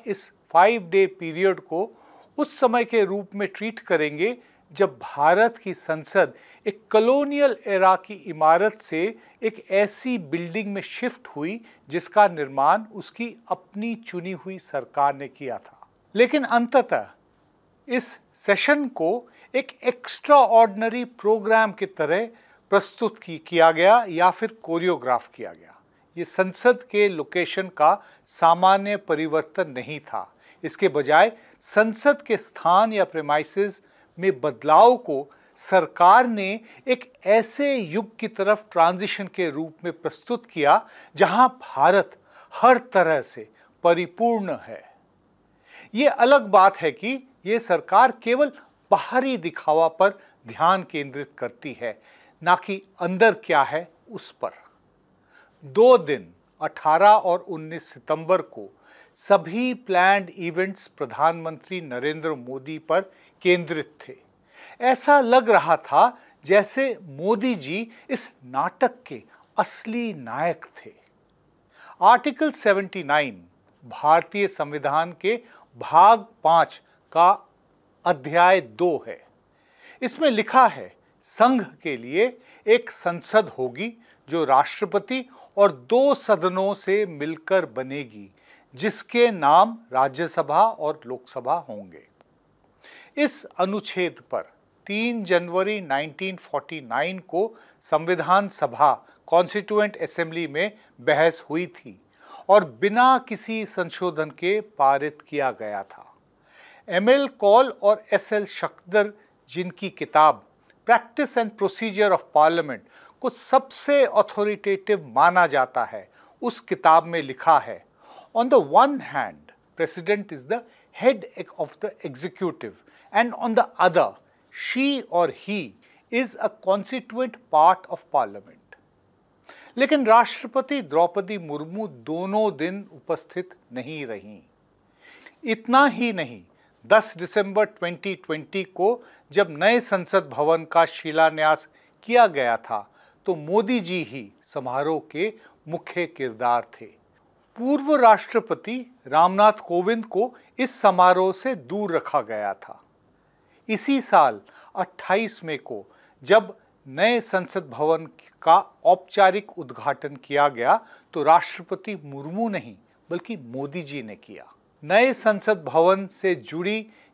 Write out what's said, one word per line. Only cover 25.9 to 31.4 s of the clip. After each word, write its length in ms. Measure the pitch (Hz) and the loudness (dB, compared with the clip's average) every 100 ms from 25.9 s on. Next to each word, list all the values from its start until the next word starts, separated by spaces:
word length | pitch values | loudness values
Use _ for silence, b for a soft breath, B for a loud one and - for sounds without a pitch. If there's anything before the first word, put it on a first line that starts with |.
| _ _ 170 | _ _ -12
ये 80 | 165 | -8
संसद 580 | - 185 175 247 247 | -4 -4 0 0 0
के 260 | - 208 208 | -2 0 0
लोकेशन 580 | 170 143 180 165 - 185 | -2 -6 -4 -4 -6 -8
का 360 | - 151 202 b b b | 0 2 2 b b b
सामान्य 720 | - 165 170 185 196 196 202 | 0 2 4 4 2 0 -6
परिवर्तन 720 | - 156 160 156 156 - 170 | -4 -4 -2 -2 -4 -6 -6
नहीं 280 | 127 120 151 | -6 -10 -12
था। 360 | 143 107 92 _ b b | -10 -12 -12 _ b b
इसके 240 | 160 - 190 | -12 -2 -2
बजाय 500 | 147 135 151 214 226 | 0 2 4 4 0